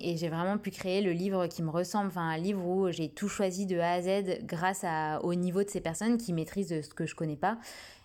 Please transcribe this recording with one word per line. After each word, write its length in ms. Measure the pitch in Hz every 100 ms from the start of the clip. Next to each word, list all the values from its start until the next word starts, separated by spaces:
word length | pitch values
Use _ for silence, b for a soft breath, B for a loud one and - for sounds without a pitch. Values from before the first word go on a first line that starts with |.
et 140 | 175 165
j'ai 120 | 170
vraiment 280 | 165 185 214
pu 140 | 202
créer 300 | - 185 190
le 100 | 196
livre 360 | 170 190 190 175
qui 160 | 175
me 60 | 160
ressemble. 380 | 165 180 214 196
Enfin, 220 | 175 165
un 80 | 160
livre 280 | 185 196 175
où 240 | 185 190
j'ai 180 | 165 156
tout 180 | - 202
choisi 380 | - 190 180 196
de 120 | 175
A 140 | 170
à 80 | 180
Z 420 | 180 196 185 165
grâce 400 | 147 165 185 190 180
à, 340 | 156 156 156
au 100 | 175
niveau 300 | 175 180 185
de 60 | 202
ces 120 | 180
personnes 360 | 165 165 220 233
qui 160 | 233
maîtrisent 480 | 170 160 196 175 160
ce 120 | 147
que 120 | - 160
je 100 | -
connais 220 | 160 147
pas. 200 | 185 233 B B B B